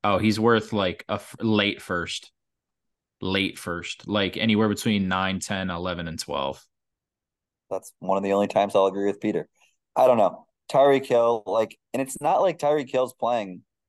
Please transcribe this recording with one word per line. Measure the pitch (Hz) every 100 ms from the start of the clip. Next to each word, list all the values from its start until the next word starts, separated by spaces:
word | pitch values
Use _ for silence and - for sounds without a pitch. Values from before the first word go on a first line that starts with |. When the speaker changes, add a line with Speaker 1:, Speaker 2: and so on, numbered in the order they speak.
Speaker 1:
Oh, | 104 95
he's | 110 104
worth, | 113 113 110
like, | 107 95 87 -
a |
f-, | 101 - -
late | 113 104 101 -
first. | - 90 82 - - _ _ _ _ _ _ _ _ _
Late | 92 95 95 -
first, | - 87 85 - -
like, | 104 95 -
anywhere | 113 107 110
between | 104 117 104 95
nine, | 92 95 95
ten, | - 98 92
eleven, | 85 90 87 85
and | 80
twelve. | - 71 67 67 _ _ _ _ _ _ _ _ _ _ _
Speaker 2:
That's | 95 - _
one | 92 98
of |
the | 98
only | 98 101
times | 107 101
I'll | 101 98
agree | 98 101
with | 98
Peter. | 107 - - _ _ _ _
I | - 127
don't | 120
know. | 95 - _ _ -
Tyreek | 139 143 139 135
Hill, | 120 117 117 104
like, | 107 110 - _
and | 127
it's | 135 -
not | 143 185
like | 190 156
Tyreek | 147 151 127
Hill's | 131 127
playing | - 117 120 98 90 _ _